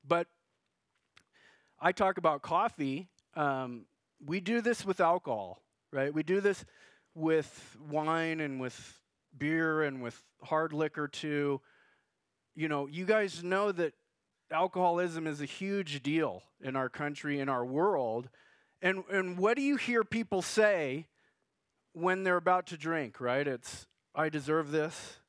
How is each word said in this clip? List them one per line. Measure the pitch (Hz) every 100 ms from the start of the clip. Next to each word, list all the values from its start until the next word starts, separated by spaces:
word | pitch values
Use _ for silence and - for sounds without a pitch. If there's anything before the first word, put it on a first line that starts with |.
| 139
But | 170 - _ _ _ _ _ _ _ _ - _ _ _ _ _ _
I | 170
talk | 185 196 190
about | 165 147
coffee. | - 165 226 - 139 135 185 _ _ -
Um, | 147 135 127 120 - _ _ _ 143
we | 185
do | 185 233
this | 226 233 196
with | 185
alcohol, | 170 175 - 113 95 92 _ _ _
right? | 139 139
We | 151
do | 151 190
this | 202 190 - _ - _ _
with | 165 156 160 147 - - 110 151
wine | 147 156 165 160 160
and | 151 131
with | 127 - - - _ _ _ 135
beer | 143 160 160 156
and | 147 135
with | 120 - _ _
hard | 135 156 160
liquor | 151 156 151 147
too. | - 156 147 143 135 _ _ _ _ _ _ _ _ _ -
You | 156
know, | 147 143
you | 156 185
guys | 220 202 160
know | 175 190 208
that | 175 165 - _ _ _ _ _
alcoholism | 160 180 185 180 170 180 165 160
is | 147
a | 143
huge | - 190 202 170 143
deal | 127 160 147 90 - _
in | 135 135
our | 131
country, | - 147 143 147 143
in | 135
our | 131
world. | 123 139 190 175 120 113 123 _ _ _ _ _
And, | 185 190 185
and | 196 185 180
what | 202 247
do |
you | 277 285
hear | - 233
people | 220 226 226 190
say | 170 - 214 190 143 139 160 _ _ _ _ _ _ _ _
when | 165 175 190
they're | 190 180
about | 170 180 180
to | 165
drink, | 156 165 127 -
right? | 123 131 143
It's, | 123 - - - _ _
"I | - 160
deserve | 151 135 156 147
this. | 156 156 - - -